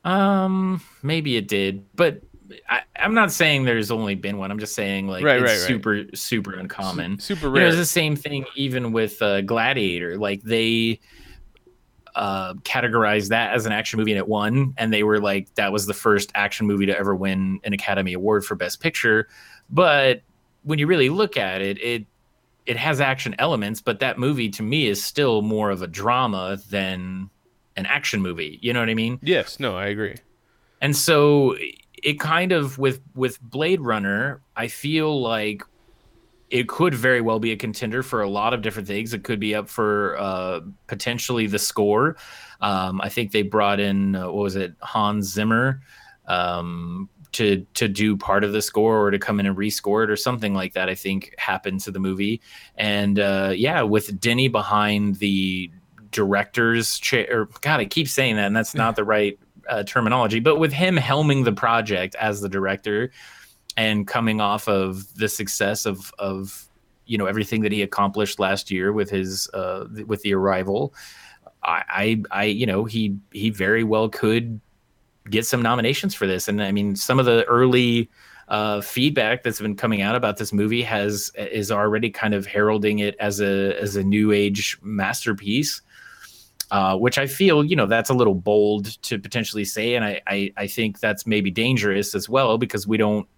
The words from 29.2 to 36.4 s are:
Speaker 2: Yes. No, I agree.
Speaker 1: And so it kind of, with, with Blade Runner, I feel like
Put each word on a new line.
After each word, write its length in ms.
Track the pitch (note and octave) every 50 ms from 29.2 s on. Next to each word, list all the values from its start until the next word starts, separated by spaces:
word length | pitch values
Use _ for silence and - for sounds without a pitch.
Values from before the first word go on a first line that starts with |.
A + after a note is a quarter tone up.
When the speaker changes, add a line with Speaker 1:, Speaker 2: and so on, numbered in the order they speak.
Speaker 2:
Yes. 380 | - D3+ F#3 C#3 - - - -
No, 160 | C#3+ A#2+ F#2+
I 100 | F2+ G2
agree. 300 | G2+ G#2 G#2 G#2+ G2 - - _ _ _ _ _ _ _ _ _ _ _ _
Speaker 1:
And 160 | - C#3+ C#3+
so 580 | - - F3 D#3+ D3 D3 D3 D3 C#3+ C#3 B2 - - E2 - - - _ _ _ -
it 160 | - D3 D3 D3
kind 320 | - D#3 E3 E3+ F3+ F#3
of, 260 | F#3 D#3+ C#3+ C3 C3+ C3+
with, 220 | C3+ C3+ C3 C3+ - - _
with 260 | C3 C3 B2+ A#2+ -
Blade 400 | B2 A2+ - C3+ D#3 E3+ F#3+ F3
Runner, 600 | C#3 A#2+ A2 G#2 G2 G2 G2+ G#2 B2+ C#3+ B2+ - _ _ _
I 100 | A2 A#2
feel 560 | A#2 - - - C#3+ D#3 D#3+ D#3 D#3 D3+ C#3
like 400 | B2 A2+ A2+ G#2+ G#2+ G#2+ G#2 G2 - _ _ _ _ _ _ _ _ _ _ _ _ _ _ _